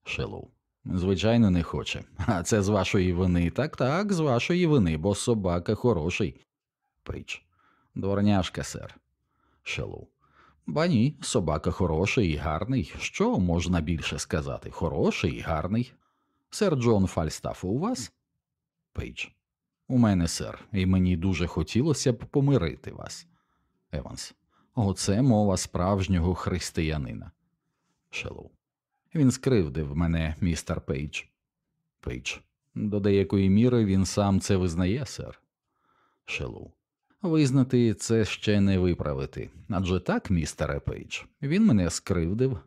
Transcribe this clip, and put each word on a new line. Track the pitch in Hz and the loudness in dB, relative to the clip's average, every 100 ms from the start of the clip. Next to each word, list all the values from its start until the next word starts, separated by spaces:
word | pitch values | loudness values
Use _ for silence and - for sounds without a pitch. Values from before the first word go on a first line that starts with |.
Шеллоу. | - - 104 98 - _ _ _ - | -12 -8 -8 -10 -16 _ _ _ -6
Звичайно, | 90 92 92 107 120 104 | -2 0 2 4 4 6
не | 87 | 4
хоче. | 80 73 73 - - - | 0 -4 -6 -10 -10 -6
А | - 92 | -2 -2
це | 87 110 | 2 2
з | 98 | 2
вашої | 104 92 104 92 | 2 2 2 2
вини. | 87 92 87 85 | 2 2 2 2
Так, | - 156 - | 0 -4 -2
так, | 131 165 208 | -2 0 0
з | 175 | 0
вашої | 151 120 - 180 170 | 2 0 0 0 4
вини, | 147 87 78 | 4 4 2
бо | 98 98 | 0 0
собака | - 110 92 87 101 107 | 0 0 0 -2 -2 0
хороший. | 120 87 80 - 80 - _ _ _ _ _ _ | 2 2 -2 -2 -4 -6 _ _ _ _ _ _
Пейдж. | - - - - _ _ _ _ _ - | -14 -14 -12 -16 _ _ _ _ _ -6
Дворняшка, | 95 101 104 98 87 - | -2 0 2 2 0 -6
сер. | - - - - _ _ _ _ _ _ | -10 -10 -14 -18 _ _ _ _ _ _
Шеллоу. | - - 52 50 - _ _ _ _ _ - | -10 -8 -8 -12 -16 _ _ _ _ _ -6
Ба | 147 180 | 0 2
ні, | 120 131 - | 4 2 0
собака | - 117 80 78 87 | -2 0 0 0 -2
хороший | - 90 78 101 135 90 | 0 0 2 0 2 0
і | 71 | 0
гарний. | 76 78 107 131 78 76 | -4 -4 -2 -2 -4 -8
Що | - - 220 196 | -10 -2 0 0
можна | 90 85 87 87 | 0 0 0 -2
більше | 78 80 - 76 | 0 -4 -4 -8
сказати? | - 85 69 58 - | -4 -4 -4 -8 -12
Хороший | - 80 71 175 - 82 | -6 -4 -2 -2 0 -4
і | 62 | -4
гарний. | - 78 87 113 123 _ _ _ _ _ _ | -4 -4 -2 -4 -4 _ _ _ _ _ _
Сер | - 202 143 | -2 0 2
Джон | 117 104 92 | 4 4 2
Фальстаф | - 78 - 57 - 92 | 0 -4 -4 -8 -6 -4
у | 123 | -2
вас? | 214 262 - _ _ _ _ _ _ _ _ | -2 -4 -8 _ _ _ _ _ _ _ _
Пейдж. | - - - - _ _ _ _ _ - | -10 -10 -10 -14 _ _ _ _ _ -2
У | 127 | 2
мене, | 110 92 82 | 4 4 0
сер, | - 110 - - | -2 -8 -12 -8
і | 98 92 | -2 2
мені | 92 90 87 | 4 4 2
дуже | 95 87 85 | 0 0 -2
хотілося | - 80 110 160 135 135 | -2 -2 0 0 0 0
б | 113 | -2
помирити | - 143 139 135 82 - - | -2 0 2 2 0 -4 -12
вас. | - - - - _ _ _ _ _ _ | -14 -14 -16 -20 _ _ _ _ _ _
Еванс. | 76 - - - - _ _ _ - | -10 -10 -14 -16 -18 _ _ _ -2
Оце | 98 92 - 101 | -2 0 0 2
мова | 135 107 104 92 | 4 4 4 0
справжнього | - 87 90 101 90 90 85 90 | -2 -2 0 0 2 2 2 0
християнина. | - 85 - - 80 76 62 57 - - _ _ _ _ _ _ _ | -4 -4 -4 -4 -2 -2 -6 -10 -14 -20 _ _ _ _ _ _ _
Шеллоу. | - - - - _ _ _ _ _ _ 165 | -12 -12 -14 -18 _ _ _ _ _ _ 2
Він | 131 | 2
скривдив | - 135 117 76 80 71 76 | 2 2 2 2 -2 -4 0
мене, | 82 82 80 78 | 0 2 0 0
містер | 90 82 - 82 | -2 -2 -4 -6
Пейдж. | - 71 76 - - _ _ _ _ _ _ _ | -4 -6 -6 -10 -14 _ _ _ _ _ _ _
Пейдж. | - - - - - _ _ 113 | -10 -8 -10 -12 -16 _ _ -6
До | 107 104 | -4 0
деякої | 101 98 95 98 95 | 2 4 4 4 6
міри | 101 123 120 104 | 6 6 4 4
він | 95 92 | 4 2
сам | - 101 95 | 2 2 2
це | - 95 | 2 2
визнає, | 90 82 90 127 135 | 2 0 0 -2 -6
сер. | - 60 - _ _ _ _ _ _ _ _ - | -10 -14 -16 _ _ _ _ _ _ _ _ -12
Шеллоу. | - 64 52 - _ _ _ _ _ | -8 -8 -10 -16 _ _ _ _ _
Визнати | 180 160 139 135 131 123 120 | 0 4 4 4 4 4 4
це | 101 - 113 107 | 2 0 0 0
ще | - - 104 | -2 0 4
не | 98 95 | 4 4
виправити. | 90 80 76 67 67 67 53 - - | 2 0 -2 -4 -6 -8 -12 -14 -6
Адже | 92 90 92 | -2 0 0
так, | - 226 - | 0 -4 0
містере | 87 76 - 71 71 | 0 0 -4 -4 -4
Пейдж, | - - - - - _ | -6 -8 -10 -14 -14 _
він | 139 185 220 | -2 2 4
мене | 107 85 | 4 2
скривдив, | - - 90 82 107 131 95 | -2 -2 -2 0 0 0 -2